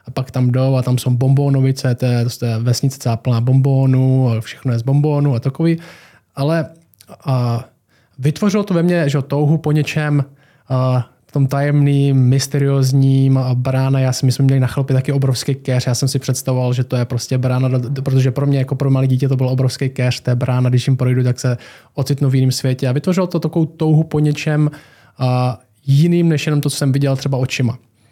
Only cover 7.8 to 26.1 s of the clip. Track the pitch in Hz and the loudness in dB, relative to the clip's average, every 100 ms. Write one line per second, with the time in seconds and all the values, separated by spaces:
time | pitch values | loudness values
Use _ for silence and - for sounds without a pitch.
7.8 | _ _ _ - 135 151 208 208 202 170 | _ _ _ -6 -4 -2 0 0 0 0
8.8 | 175 175 143 139 131 143 151 160 151 151 | 2 2 0 -2 -2 0 0 0 0 0
9.8 | 143 156 151 147 135 - _ _ - 131 | 0 -2 0 -2 -2 -10 _ _ -4 0
10.8 | 131 127 - _ _ 143 135 139 143 147 | 0 0 -2 _ _ -2 0 0 0 2
11.8 | 143 139 139 135 123 135 - 143 139 139 | 2 2 2 4 4 2 0 0 0 2
12.8 | 131 135 135 135 135 131 131 127 127 131 | 2 2 4 4 4 2 0 -2 0 0
13.8 | 135 135 131 127 131 123 135 135 127 - | 0 2 0 0 0 2 2 2 0 -2
14.8 | 135 131 135 139 135 123 - 135 135 127 | 0 0 0 0 0 -2 -2 -4 -2 -2
15.8 | 131 120 135 135 - 127 - 127 123 123 | 0 -2 -2 -2 -4 -4 -2 -2 0 -2
16.8 | 127 123 120 120 - 127 127 123 131 127 | -2 -2 -2 -4 -4 -2 0 0 0 0
17.8 | 120 135 131 131 131 123 143 139 131 135 | -2 -4 0 2 2 0 0 0 -2 -2
18.8 | 135 135 131 127 135 131 127 131 131 - | 0 2 2 0 0 0 0 0 0 -2
19.8 | 135 131 123 - - 123 127 123 123 127 | -4 -2 -2 -2 -2 -2 0 0 2 2
20.8 | - 127 127 127 123 123 127 120 - - | 2 0 2 2 0 0 -2 -4 -8 -20
21.8 | _ - 131 139 139 131 131 127 135 127 | _ -6 -2 0 2 2 2 0 -2 -2
22.8 | 131 135 - 180 180 170 160 170 165 - | -2 -2 0 0 0 -2 -2 -2 -2 -2
23.8 | 156 156 160 151 151 143 156 151 147 - | 2 2 2 0 0 0 -2 0 0 -2
24.8 | - _ _ - 127 127 127 123 _ _ | -16 _ _ -4 -2 0 0 -4 _ _
25.8 | 139 139 170 | 0 2 4